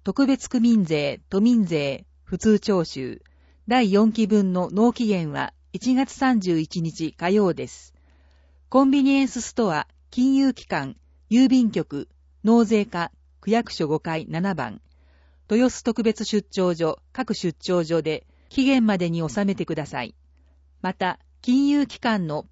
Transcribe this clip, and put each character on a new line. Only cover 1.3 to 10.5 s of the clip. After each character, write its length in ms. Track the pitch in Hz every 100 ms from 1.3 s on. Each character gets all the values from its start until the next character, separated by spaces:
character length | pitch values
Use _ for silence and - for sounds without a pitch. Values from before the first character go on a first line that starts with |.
都 100 | 196
民 240 | 226 240
税、 420 | 180 156 143 135 - _
普 160 | - 185
通 220 | 220 208
徴 240 | - 190
収。 380 | 165 - 127 110 _ _ _ _ -
第 240 | 247 214
四 220 | 196 220
期 160 | 226 208
分 240 | 208 190
の 180 | 180 180
納 220 | 185 240
期 140 | 233 226
限 260 | 190 156
は 200 | 139 135 _ _
一 220 | 185 247
月 180 | 262 269
三 260 | - 262 233
十 220 | 185 165
一 220 | 160 180
日 300 | 165 - 160
火 180 | - 170
曜 240 | 208 190
で 120 | 151 127
す。 260 | - - _ _ _ _ _ _ _ -
コ 160 | 254
ン 80 | 277
ビ 100 | 285
ニ 100 | 269
エ 100 | 277
ン 40 | 269
ス 120 | 247
ス 140 | -
ト 180 | - 214
ア、 160 | 151 - _ _
金 240 | - 262 269
融 180 | 269